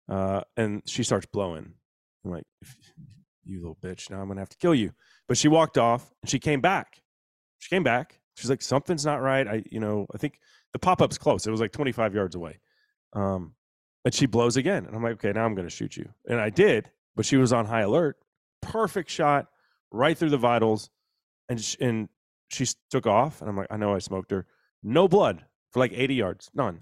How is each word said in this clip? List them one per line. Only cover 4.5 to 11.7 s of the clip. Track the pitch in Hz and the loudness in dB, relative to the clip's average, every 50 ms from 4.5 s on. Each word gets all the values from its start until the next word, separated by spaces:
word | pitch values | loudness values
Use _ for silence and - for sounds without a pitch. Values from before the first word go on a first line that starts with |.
to | - | -8
kill | _ - 175 165 | _ 0 2 2
you." | 127 107 92 - _ _ _ _ _ _ - | 2 2 0 -4 _ _ _ _ _ _ -2
But | 123 | -2
she | - - 151 | 2 4 6
walked | 156 165 - - - 135 | 6 6 4 4 2 2
off | 117 117 117 127 - - _ _ | 2 2 2 0 -4 -10 _ _
and | - - | -6 -6
she | - 127 | -4 -2
came | - 160 147 135 | 0 -2 0 2
back. | 117 175 196 165 - - _ _ _ _ _ _ _ _ _ _ _ _ _ _ | 2 2 0 0 -4 -8 _ _ _ _ _ _ _ _ _ _ _ _ _ _
She | - - | -8 -4
came | 170 190 170 | -2 0 2
back. | 123 117 123 - - _ _ _ _ _ | 2 2 0 -2 -6 _ _ _ _ _
She's | - - 117 | -8 -4 -2
like, | 139 - | -2 -2
"Something's | - - 123 139 - - 180 147 143 | -2 -2 -2 -2 0 -2 -4 -2 -2
not | 151 147 131 | -2 -2 0
right." | 127 135 135 135 131 | 0 0 0 0 0
I, | 101 110 113 - - | 0 -4 -6 -6 -6
you | - 110 | -6 -4
know, | 110 104 107 104 98 - - | -2 -2 -2 -2 -4 -6 -8
I | 104 | -8
think | - 147 - _ _ _ _ _ _ _ | -8 -8 -8 _ _ _ _ _ _ _
the | - - | -10 -2
pop-up's | - 185 180 - 160 131 - - | 0 0 4 4 4 2 2 0
close. | - 151 127 95 - | 0 2 2 2 0
It | 107 | -2
was, | 110 110 | -2 -2
like, | 113 104 | -2 -4